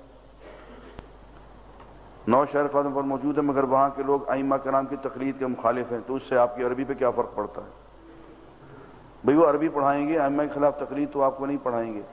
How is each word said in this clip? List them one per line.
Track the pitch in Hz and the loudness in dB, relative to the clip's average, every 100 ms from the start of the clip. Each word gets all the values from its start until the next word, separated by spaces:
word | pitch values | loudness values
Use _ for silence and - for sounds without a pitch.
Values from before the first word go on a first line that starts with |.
| - - - - - - - - - - - - - - - - - - - - - - - | -20 -20 -20 -20 -20 -20 -20 -20 -20 -20 -20 -20 -20 -20 -20 -20 -20 -20 -20 -20 -20 -8 2
नौ | 120 143 | 4 4
शार | 143 143 | 0 0
फातिमा | 143 143 135 | 0 0 -2
पर | |
मौजूद | 139 135 135 147 | -2 -2 -2 0
है, | |
मगर | 147 135 135 | 0 2 2
वहाँ | 131 139 | 4 2
के | 135 | 0
लोग | 139 143 135 | 0 0 0
आइम्मा | 135 139 135 | -2 0 -2
कराम | 135 135 135 | 0 0 0
की | 143 | -4
तकलीद | 131 127 135 131 | -8 -6 -6 -4
के | 131 | -4
मुखालिफ | 120 117 123 120 | -2 0 0 -2
हैं, | 117 | -6
तो | - 131 | -6 -8
उससे | - 127 | 0 4
आपकी | 120 120 | 4 2
अरबी | 123 123 135 | -4 -2 -4
पे | 131 | 0
क्या | 123 | 0
फ़र्क | 117 113 - | 0 -2 -4
पड़ता | 104 - | -6 -8
है? | 87 - - - - - - - - - - - - - - - 117 | -16 -18 -20 -20 -20 -20 -20 -20 -20 -20 -20 -20 -20 -20 -20 -2 4
भाई, | 143 | 6
वो | 165 | 6
अरबी | 147 160 | 4 0
पढ़ाएंगे, | 147 139 143 147 165 | 0 2 2 0 0
आइम्मा | 139 143 147 | 0 0 -2
के | 147 | 2
खिलाफ | 143 139 | 0 0
तकलीद | 131 135 143 | -4 -4 -4
तो | 143 | 0
आपको | 135 135 139 | 0 0 -4
नहीं | 143 | -4
पढ़ाएंगे। | 131 117 113 107 101 | -4 -4 -4 -8 -12